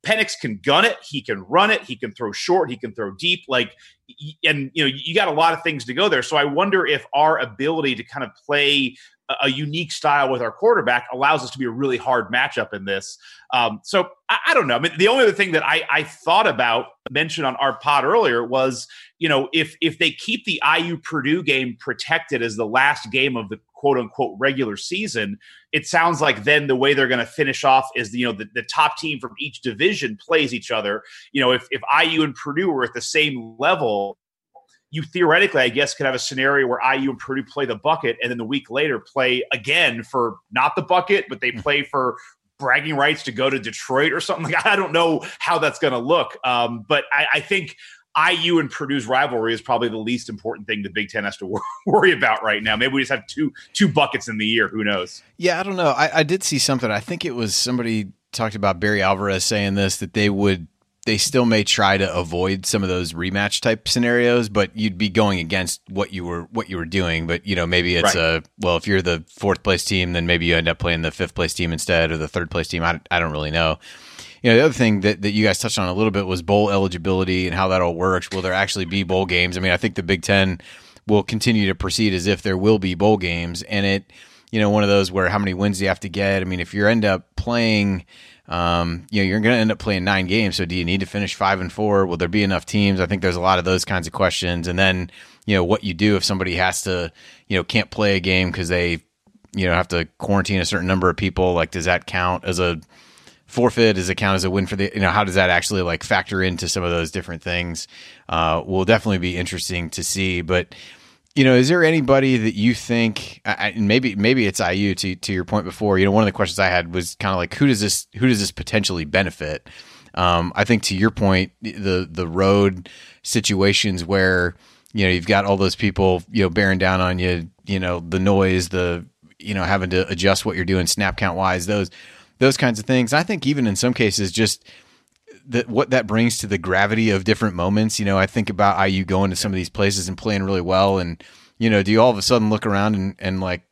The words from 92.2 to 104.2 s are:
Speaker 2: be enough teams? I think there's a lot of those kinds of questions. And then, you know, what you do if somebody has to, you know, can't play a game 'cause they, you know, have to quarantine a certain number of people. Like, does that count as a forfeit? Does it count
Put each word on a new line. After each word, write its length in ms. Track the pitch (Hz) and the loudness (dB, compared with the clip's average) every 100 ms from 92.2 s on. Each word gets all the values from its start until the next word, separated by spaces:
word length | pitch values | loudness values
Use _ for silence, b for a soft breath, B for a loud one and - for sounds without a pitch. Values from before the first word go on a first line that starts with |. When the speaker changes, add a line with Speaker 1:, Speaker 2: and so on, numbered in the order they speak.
| 87 | 0
Speaker 2:
be 160 | 104 | 2
enough 220 | 101 90 - | 2 0 -2
teams? 340 | 104 101 95 | 2 2 2
I 60 | 87 | 0
think 160 | 98 | 0
there's 140 | 92 87 | 0 0
a 60 | |
lot 180 | 92 92 | 2 2
of 60 | 87 | 2
those 200 | 92 - | 0 0
kinds 220 | 92 82 | -4 -4
of 60 | |
questions. 540 | - 95 - 90 87 87 | -2 -2 0 -4 -4 -2
And 100 | 90 | 0
then, 340 | 95 92 90 B B B - | 2 0 -6 B B B 0
you 100 | 98 | 2
know, 80 | |
what 200 | 87 107 | 2 0
you 100 | 104 | -2
do 220 | 85 104 98 | 0 2 2
if 80 | |
somebody 320 | - 98 92 87 | 0 -2 -2 0
has 260 | 92 90 | 0 0
to, 280 | - 90 82 B B B _ | -4 -4 -4 B B B _
you 100 | 95 | -2
know, 60 | |
can't 280 | 85 110 101 | 0 -2 -2
play 240 | - 104 98 | -2 0 2
a 40 | |
game 320 | 90 92 92 | 2 0 0
'cause 180 | 87 85 | -2 -2
they, 340 | 90 87 82 _ _ _ _ _ 98 | 0 0 -4 _ _ _ _ _ -4
you 120 | 92 | 0
know, 60 | |
have 140 | 85 90 | 0 0
to 160 | 87 82 _ | -4 -4 _
quarantine 420 | - 98 92 98 | 0 0 2 -2
a 60 | 85 | -2
certain 220 | 98 90 | -2 0
number 220 | 95 90 | 2 2
of 60 | - | 0
people. 380 | 95 87 92 | -2 0 0
Like, 180 | 87 82 | 2 -2
does 140 | 92 85 | -2 0
that 220 | 90 - | 0 -2
count 360 | 92 90 90 | -2 -2 -2
as 160 | - 87 | -4 -2
a 220 | 87 82 - b b b b b _ | -2 -2 -10 b b b b b _
forfeit? 500 | - 120 117 113 95 | 0 2 4 4 4
Does 120 | 90 | -2
it 60 | |
count 200 | 95 | -2